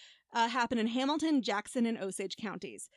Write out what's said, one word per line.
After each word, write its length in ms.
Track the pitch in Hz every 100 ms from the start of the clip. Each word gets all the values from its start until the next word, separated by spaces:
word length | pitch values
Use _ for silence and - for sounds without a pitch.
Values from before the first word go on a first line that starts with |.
| - - _
uh, 140 | 233 233
happen 320 | 247 233 233
in 80 | 220
Hamilton, 560 | 240 269 302 320 285
Jackson, 420 | 214 202 - 254
and 140 | 233 226
Osage 380 | 190 190 190 -
counties, 540 | 208 175 160 - -